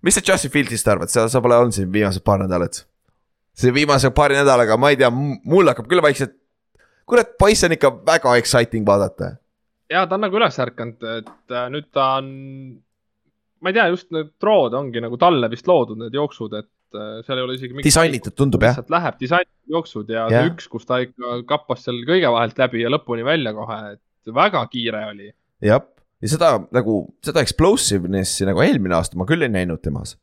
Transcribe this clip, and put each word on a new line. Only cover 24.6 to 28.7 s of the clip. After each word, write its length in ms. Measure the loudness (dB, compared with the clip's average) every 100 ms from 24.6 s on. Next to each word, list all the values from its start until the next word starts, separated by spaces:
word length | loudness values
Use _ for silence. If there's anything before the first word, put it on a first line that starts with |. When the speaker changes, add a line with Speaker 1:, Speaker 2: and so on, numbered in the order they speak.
| -6
Speaker 2:
kiire 340 | -6 -6 -6 -10
oli. 180 | -14 -20 _ _ _
Speaker 1:
Jah. 200 | 0 0 0 _ _ _
Ja 60 | -6
seda 200 | 0 2 2 -2
nagu, 320 | -2 0 -2 -4 _
seda 160 | -4 -2
explosivenessi 1000 | -2 2 2 2 0 -2 -2 -4 -4 -4 -2
nagu 140 | 2
eelmine 320 | 2